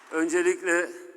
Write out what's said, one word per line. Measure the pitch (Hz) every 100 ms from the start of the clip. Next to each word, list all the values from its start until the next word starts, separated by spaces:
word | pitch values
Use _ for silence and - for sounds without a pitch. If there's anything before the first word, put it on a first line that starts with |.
| -
Öncelikle | 160 160 175 180 175 180 170 170 - -